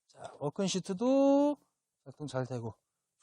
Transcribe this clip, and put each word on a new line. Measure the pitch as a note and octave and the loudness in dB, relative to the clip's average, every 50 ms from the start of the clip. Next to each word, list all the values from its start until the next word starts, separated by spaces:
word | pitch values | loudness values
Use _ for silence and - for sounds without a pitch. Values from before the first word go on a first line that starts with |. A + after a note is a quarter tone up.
| _ | _
자, | _ _ - - - - - | _ _ -18 -18 -18 -10 -8
워킹 | C#3 D3 - - G3 | -8 -6 -4 -4 -4
시트도 | F3 - F3+ - - F#3+ F#3 A#3+ B3+ C4+ C#4 C#4 C#4 C#4 C#4+ C#4+ D4 C#4+ - _ _ _ _ _ _ _ _ _ | -2 -2 -4 -4 -4 -4 0 2 2 4 4 6 6 4 4 2 2 0 -4 _ _ _ _ _ _ _ _ _
작동 | C#3 - - D3+ | -20 -14 -12 -10
잘 | C3 C3 C3 B2+ | -6 -4 -4 -4
되고, | - B2+ A#2+ A#2 A2 - _ _ _ _ _ _ _ _ _ | -4 -6 -8 -8 -8 -10 _ _ _ _ _ _ _ _ _